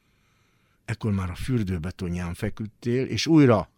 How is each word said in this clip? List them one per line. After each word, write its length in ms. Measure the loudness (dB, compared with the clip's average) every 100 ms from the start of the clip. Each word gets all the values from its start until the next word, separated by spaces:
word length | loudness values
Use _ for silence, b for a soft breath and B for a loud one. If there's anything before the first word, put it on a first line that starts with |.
| _ _ _ _ _ _ _ _ -12
Ekkor 260 | -8 -4
már 180 | -2 -4
a 60 | -6
fürdő 420 | -4 -2 -2 -4
betonján 560 | -6 -6 -6 -6 -6
feküdtél, 720 | -6 -6 -6 -10 -10 -4 -4 -2
és 220 | -4 4
újra: 420 | 6 8 6 2